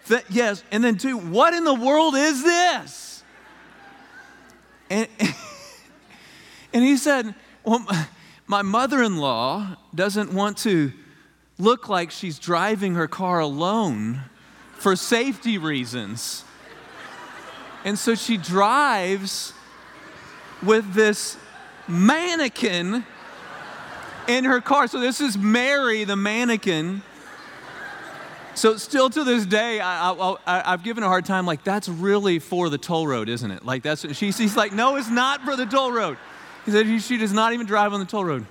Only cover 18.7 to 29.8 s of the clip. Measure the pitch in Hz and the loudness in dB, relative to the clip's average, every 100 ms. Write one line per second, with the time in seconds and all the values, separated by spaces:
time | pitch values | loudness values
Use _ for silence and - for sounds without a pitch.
18.7 | 254 294 220 180 196 190 - - - - | 4 2 2 0 -2 -4 -8 -10 -14 -20
19.7 | - - - - - - - - - 180 | -20 -20 -20 -20 -20 -20 -20 -20 -6 2
20.7 | 220 202 190 220 208 - - - - - | 4 4 2 4 2 -4 -10 -18 -20 -20
21.7 | - - 170 196 311 359 330 277 - 233 | -20 -4 4 4 4 2 0 -2 0 -2
22.7 | 175 175 233 220 - - - - - - | 0 -2 -4 -6 -16 -20 -18 -18 -16 -16
23.7 | - - - - - - 247 262 254 - | -16 -16 -16 -16 -12 -2 0 2 2 2
24.7 | 285 254 277 247 262 285 202 202 226 254 | 2 2 0 -2 0 -2 0 2 2 4
25.7 | 285 262 220 208 202 202 220 247 226 - | 2 2 0 -2 -2 0 0 0 0 0
26.7 | 160 160 196 - - - - - - - | -2 -2 -8 -12 -20 -20 -20 -20 -20 -18
27.7 | - - - - - - - - - 220 | -16 -14 -14 -16 -16 -16 -18 -14 2 2
28.7 | 220 - 277 262 269 269 240 196 214 233 | 2 -2 2 2 2 2 2 2 0 2
29.7 | 220 | -2